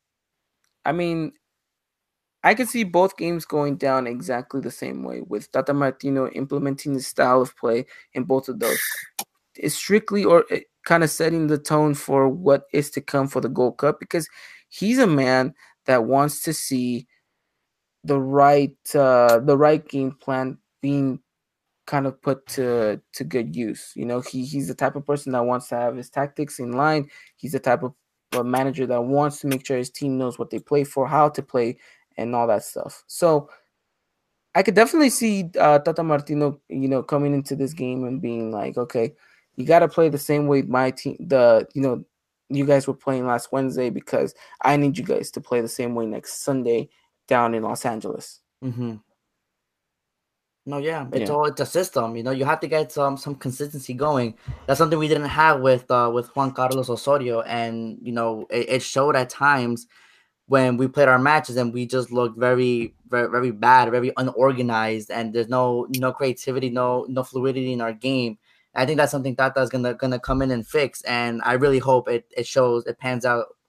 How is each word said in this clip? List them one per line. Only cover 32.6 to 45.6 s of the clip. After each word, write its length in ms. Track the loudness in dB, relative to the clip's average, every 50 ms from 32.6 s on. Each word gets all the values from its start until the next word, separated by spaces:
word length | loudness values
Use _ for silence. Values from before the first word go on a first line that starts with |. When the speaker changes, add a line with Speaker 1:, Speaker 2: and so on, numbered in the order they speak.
| -2
Speaker 1:
stuff. 400 | -6 -10 -10 -10 -12 -14 -18 _
So 440 | -16 -4 0 2 2 2 2 0 -4 -14 -20 _ _ _ _ _ _ _ _ _ _ _ _ _ _ _ _ _ _ 0
I 80 | 0
could 120 | 2 4 6
definitely 360 | 6 6 6 6 4 4 4
see, 400 | 4 2 0 0 0 -2 -4 -2 0 4
uh, 180 | 6 6 6 6
Tata 220 | 4 0 -2 0
Martino, 560 | 0 0 0 0 0 -2 -2 0 0 -2 -2 -6 _ -10
you 180 | -6 -4 -2 0
know, 140 | 0 -2
coming 320 | -2 0 0 0 0 0 0
into 200 | -2 -2 -4 -4
this 200 | -4 -4 -4 -4
game 300 | -6 -6 -6 -4 -4 -6
and 180 | -6 -6 -6
being 280 | -6 -6 -4 -4 -6 -6
like, 280 | -6 -6 -6 -6 -4 -6
"Okay, 360 | -4 -2 -2 -2 -2 -2 -4 _ _ _ _ _ _ _ _
you 100 | -4 2
gotta 200 | 4 6 6 6
play 220 | 4 4 2 2 2
the 80 | 2
same 300 | 0 -2 0 0 0 2
way 160 | 2 2 2
my 280 | 2 0 0 0 0 0
team, 280 | -2 -4 -8 -8 -8 -8
the, 480 | -2 2 4 6 8 8 8 6 4 0 -2
you 80 | -2
know, 200 | 0 0 -2 -4 -6 _ _ _ _ _ _ _ _ -4
you 160 | -2 0 2
guys 220 | 4 4 4 4
were 80 | 0 -6
playing 320 | -4 -2 -2 -2 0 0
last 260 | 0 -2 -2 -2 -4
Wednesday, 380 | -2 -2 -2 -2 -2 -2 -2 -2
because 440 | -4 -6 -6 -2 -2 -2 -2 -2 -4 -10 -20 -20 -6 0
I 160 | 2 2 4 4
need 180 | 2 2 0
you 80 | -2 -2
guys 260 | -2 -2 -2 -4 -6
to 80 | -10 -12
play 180 | -6 -2 -2 -2